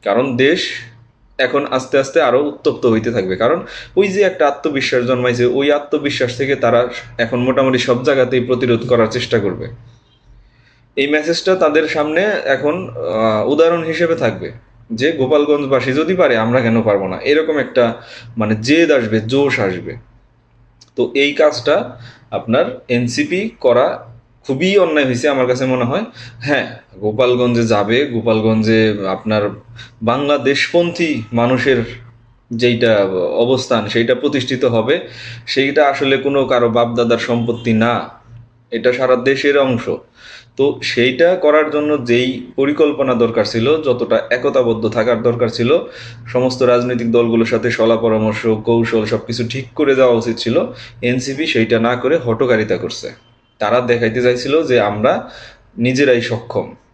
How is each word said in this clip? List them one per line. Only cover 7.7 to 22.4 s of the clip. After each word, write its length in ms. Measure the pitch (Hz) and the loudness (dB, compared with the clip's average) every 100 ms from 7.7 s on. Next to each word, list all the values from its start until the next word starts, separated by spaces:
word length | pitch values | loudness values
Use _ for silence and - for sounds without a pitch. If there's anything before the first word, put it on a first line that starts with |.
| 127 | 2
সব 260 | - 123 | 0 0
জায়গাতেই 360 | 131 135 123 131 | 2 2 2 0
প্রতিরোধ 480 | 120 123 131 117 - | 0 -2 0 0 2
করার 180 | 120 110 | 0 2
চেষ্টা 320 | 127 - 117 | -2 -2 -2
করবে। 300 | 101 87 - - - - _ _ _ - _ _ _ _ _ - | -2 -6 -10 -14 -20 -20 _ _ _ -20 _ _ _ _ _ -4
এই 100 | 139 | 0
মেসেজটা 480 | 151 156 170 - | 0 0 -2 0
তাদের 340 | 185 160 151 156 | 2 2 2 0
সামনে 320 | 156 151 156 202 202 | -2 -2 0 0 -2
এখন, 440 | - 135 147 170 190 | -2 -2 -2 -4 -8
আহ, 600 | - 80 107 110 107 107 | -8 -4 0 0 0 0
উদাহরণ 360 | 147 165 170 | 2 4 2
হিসেবে 300 | 165 160 170 | -2 -2 0
থাকবে 380 | 165 123 95 87 - _ - - | 0 -2 -4 -10 -14 _ -20 -12
যে 200 | 113 139 | -2 -2
গোপালগঞ্জবাসী 800 | 160 131 151 147 147 139 135 139 | 0 2 2 2 0 2 0 0
যদি 220 | 131 160 | -2 0
পারে, 220 | 185 156 117 | 2 2 2
আমরা 240 | 113 123 | 2 2
কেন 220 | 113 113 | 2 2
পারবো 260 | 110 101 95 | 2 0 0
না, 120 | 92 | -4
এরকম 380 | - 147 156 151 | 0 0 2 -2
একটা, 360 | 123 - 117 113 - - - - | 0 2 0 0 -14 -20 -16 -6
মানে, 180 | 107 110 | -2 -2
জেদ 300 | 113 156 165 | 2 2 4
আসবে, 280 | 143 113 110 | 2 2 -2
জোশ 400 | 110 135 143 127 | 0 0 0 0
আসবে। 360 | 101 90 87 - - _ _ _ _ _ _ _ _ - | -2 -4 -10 -14 -18 _ _ _ _ _ _ _ _ -4
তো 160 | 120 | -2
এই 180 | 139 143 | 0 0
কাজটা 680 | 143 151 - - 165 240 - - - _ | 2 2 2 0 0 -2 -12 -20 -20 _
আপনার 500 | 101 | -8